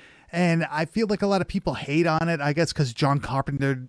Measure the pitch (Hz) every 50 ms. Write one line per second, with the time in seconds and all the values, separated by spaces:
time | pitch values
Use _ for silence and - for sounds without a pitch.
0 | - - - - - - - 170 180 170 165 165 165 - 147 151 165 151 - 220
1 | 226 196 214 - 208 196 196 190 175 - - 190 - 202 131 - - - 143 160
2 | 170 170 156 160 160 170 170 151 143 147 147 160 165 - - - 147 123 117 -
3 | 151 139 139 143 - - 120 135 - - 139 135 139 139 135 127 127